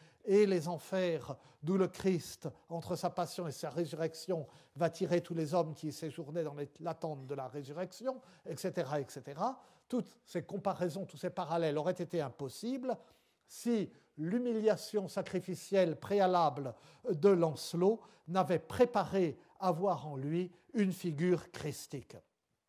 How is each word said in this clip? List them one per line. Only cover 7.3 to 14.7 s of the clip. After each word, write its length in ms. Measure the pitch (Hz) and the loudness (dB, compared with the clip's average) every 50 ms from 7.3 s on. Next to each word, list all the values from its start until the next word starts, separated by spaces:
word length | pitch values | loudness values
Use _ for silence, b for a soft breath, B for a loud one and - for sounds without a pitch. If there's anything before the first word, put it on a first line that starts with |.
| 143 | -8
la 120 | 139 131 | -8 -8
résurrection, 720 | 127 120 147 139 127 147 165 185 180 - - 220 262 262 254 B B B B B | -8 -8 -10 -10 -8 -8 -8 -8 -8 -10 -6 -6 -6 -6 -6 B B B B B
et 120 | - 160 | -12 -8
cetera, 420 | - - 185 - 180 160 131 151 147 | -6 -6 -4 -2 -2 -2 -2 -2 -2
et 60 | 135 | -2
cetera. 520 | - - 139 123 139 139 151 190 247 262 b b b b b b | -4 -10 -14 -12 -12 -6 -4 -2 -4 -4 b b b b b b
Toutes 320 | _ - 247 - - - _ _ | _ -2 -2 -2 -4 -10 _ _
ces 180 | - - 180 - | -8 -6 -6 -6
comparaisons, 640 | - 190 202 - 202 180 - 180 175 143 190 190 | -4 -8 -4 -2 -2 0 0 -2 -2 -2 -4 -8
tous 120 | 190 - | -10 -10
ces 120 | 147 - 180 | -8 -8 -6
parallèles 480 | 180 - 175 147 165 170 170 156 143 | -4 -4 -4 0 0 2 2 2 2
auraient 160 | 156 147 180 180 | 2 0 0 0
été 280 | 185 175 160 - 170 | -2 -4 -4 -2 -2
impossibles 760 | 147 131 - - 143 131 - - - 233 262 269 247 254 226 b b b b b b b b b _ | -2 -4 -6 -8 -8 -8 -8 -6 -6 -4 -4 -2 -2 -4 -4 b b b b b b b b b _
si 440 | _ - - - 240 240 220 180 - b b b b _ | _ -18 -4 0 0 2 2 0 -2 b b b b _
l'humiliation 880 | - 156 170 196 247 247 247 226 220 214 220 | -6 -2 0 0 0 0 0 0 4 4 4